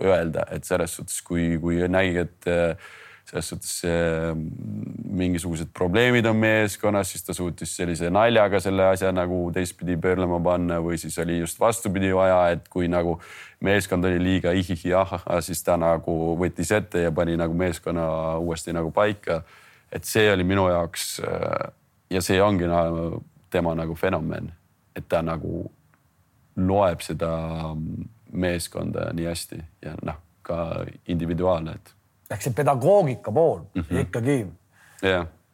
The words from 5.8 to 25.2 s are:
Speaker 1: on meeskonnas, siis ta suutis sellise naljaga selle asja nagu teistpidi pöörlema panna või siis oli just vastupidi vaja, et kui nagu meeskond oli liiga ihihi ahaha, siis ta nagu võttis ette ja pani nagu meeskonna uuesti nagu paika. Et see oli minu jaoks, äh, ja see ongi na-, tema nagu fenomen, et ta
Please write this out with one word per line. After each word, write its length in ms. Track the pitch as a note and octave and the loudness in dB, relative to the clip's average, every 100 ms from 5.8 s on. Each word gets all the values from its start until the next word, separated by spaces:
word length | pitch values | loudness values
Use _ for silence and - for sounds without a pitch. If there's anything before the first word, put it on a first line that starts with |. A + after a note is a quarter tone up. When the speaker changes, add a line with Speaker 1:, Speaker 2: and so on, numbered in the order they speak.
| F2+ G2+ B2 B2 A2+ | 0 4 4 4 4
Speaker 1:
on 120 | A2 | 4
meeskonnas, 720 | A2 A2 G#2+ - G#2 G2+ F#2+ | 4 4 2 0 0 0 -2
siis 120 | - - | -6 -8
ta 80 | |
suutis 420 | F2+ F2+ D#2 E2+ - | -4 -4 -6 -8 -4
sellise 320 | F2 D#2+ E2+ | -4 -2 2
naljaga 460 | G2+ A#2 A2+ G2+ G2 | 4 6 6 4 2
selle 260 | F#2+ F#2+ F#2+ | 2 4 4
asja 200 | F#2+ F#2+ F#2 | 4 2 0
nagu 340 | F2+ F2+ F2 | 0 0 -2
teistpidi 440 | E2+ F2+ - E2+ F2 | -2 -4 -4 -4 0
pöörlema 380 | F#2 F2+ F2+ F2 | 2 2 2 2
panna 360 | F2 F2+ F2 E2+ | 2 2 0 0
või 160 | E2+ E2 | -2 -4
siis 160 | D#2+ E2 | -6 -4
oli 180 | E2 E2+ | -2 -2
just 200 | E2+ - | -2 2
vastupidi 520 | A2+ A#2 G#2 F#2+ F#2+ | 2 2 -2 0 2
vaja, 260 | F#2 F#2+ F#2 F2 | 4 4 4 4
et 140 | E2 - | 2 -4
kui 200 | F#2 F2 | -2 0
nagu 260 | F2 E2+ E2 - - - - G2 | 2 0 -2 -6 -20 -20 -4 2
meeskond 400 | G2+ F#2 F2+ F#2 | 2 2 0 2
oli 160 | F2 | 2
liiga 320 | F2+ F#2 F2 | 2 2 2
ihihi 400 | F#2 F2+ F2 F2 | 2 0 -2 2
ahaha, 460 | F2+ F#2 F2 - F2 | 2 2 -2 -2 -2
siis 220 | E2 E2 | -2 -4
ta 140 | - F2 | 0 2
nagu 580 | E2 E2 - D#2+ E2 E2+ | 4 2 0 -2 0 0
võttis 340 | F2+ - E2 G#2+ | -2 -2 0 0
ette 320 | F#2 F2+ E2+ | 0 0 0
ja 40 | |
pani 260 | D#2+ E2+ E2+ | 0 0 0
nagu 160 | E2+ | 0
meeskonna 540 | E2+ F#2 E2 E2 E2+ D#2+ D#2+ D#2+ E2 | 0 -2 -2 -4 -2 -2 -2 -2 -2
uuesti 360 | E2+ D#2+ - | -4 -4 -4
nagu 180 | E2 D#2+ | -4 -2
paika. 500 | F2 G#2+ G#2 - - - - - _ - | 0 0 0 -4 -4 -6 -20 -20 _ -14
Et 140 | - - | -12 -2
see 220 | A2+ G#2+ | 4 4
oli 120 | F#2+ | 4
minu 240 | F2+ G2 F#2 | 2 2 2
jaoks, 380 | F2 E2+ - - - - | 2 -2 -6 -8 -6 -6
äh, 460 | - G1+ G1+ - _ _ _ - | -4 -4 -4 -6 _ _ _ -4
ja 120 | F2+ | -2
see 200 | F2+ F#2+ | 2 4
ongi 280 | G2+ F#2+ F2 | 4 4 2
na-, 480 | E2+ E2 E2 E2 E2 - _ - | 2 2 0 -4 -6 -12 _ -4
tema 260 | F2+ E2+ E2 | 0 0 -2
nagu 200 | E2 E2 | -4 -2
fenomen, 560 | F#2+ E2+ D#2+ E2 E2+ E2 _ _ _ - | 0 0 -2 -6 -8 -14 _ _ _ -14
et 140 | - | -2
ta 120 | E2+ | -2